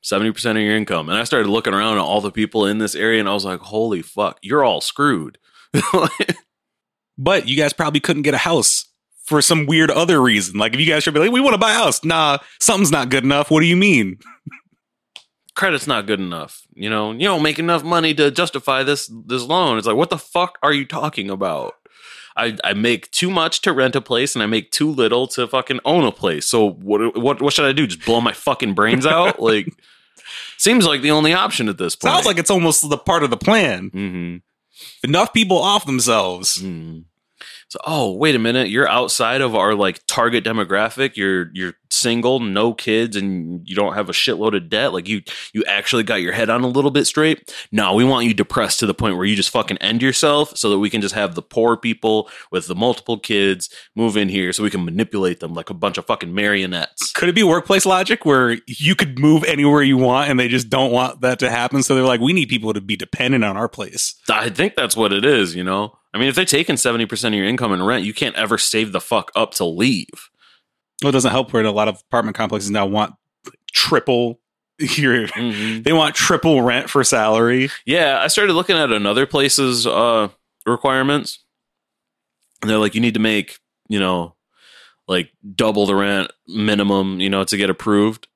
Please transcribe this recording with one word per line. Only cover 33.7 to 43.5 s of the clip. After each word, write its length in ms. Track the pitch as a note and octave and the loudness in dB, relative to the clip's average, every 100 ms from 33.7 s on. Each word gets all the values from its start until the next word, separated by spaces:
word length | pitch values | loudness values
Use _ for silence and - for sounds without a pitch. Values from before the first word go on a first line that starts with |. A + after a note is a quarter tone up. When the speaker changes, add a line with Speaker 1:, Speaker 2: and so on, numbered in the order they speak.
| F#2 F#2+ | -2 -6
Speaker 1:
Mm-hmm. 460 | F#2+ G2 F2+ F2 F2 _ _ _ _ - - B2+ | -8 -8 -6 -8 -10 _ _ _ _ -20 -8 0
Speaker 2:
Enough 240 | D#3+ A3 | 2 2
people 240 | A3+ G#3+ F3+ | 2 2 2
off 260 | F3 G#3 | 2 0
themselves. 720 | C#3+ C3 A#2 A2 F#2+ F2+ F#2+ - | 0 -2 2 2 0 -4 -4 -4
Speaker 1:
Mm-hmm. 440 | F#2+ E2+ D#2+ D#2+ E2+ _ _ _ - - _ | -6 -10 -14 -16 -20 _ _ _ -20 -20 _
So, 100 | - - | -12 -6
"Oh, 240 | D#3+ A2+ F#2 | -2 -2 0
wait 180 | D#3 | 2
a 40 | C3 | 2
minute. 280 | A2+ B2 A2+ | 2 0 0
You're 200 | G#2+ C3 | 0 2
outside 520 | A2+ B2 - A#2 C3 | 2 0 0 0 0
of 140 | C3 | 0
our, 220 | A2 G2 G#2 | 2 2 2
like, 240 | G2 F2 - | 0 -2 -6
target 340 | - A#2 A#2 | 0 2 0
demographic. 720 | G#2 A2+ F#2 G2 A2 B2+ C3+ | -2 -4 -2 0 -2 -2 -4
You're, 380 | - G2 F#2+ E2+ | -2 -2 -2 -4
you're 200 | E2+ F#2 - _ | -8 -10 -10 _
single, 520 | - B2 A#2 A#2+ C3 | -4 0 0 0 0
no 340 | A2+ G2 A#2 | -2 0 0
kids, 400 | A2 - A2 A#2 | -2 -2 0 0
and 460 | G#2 G2 F#2 E2 | -4 -4 -6 -6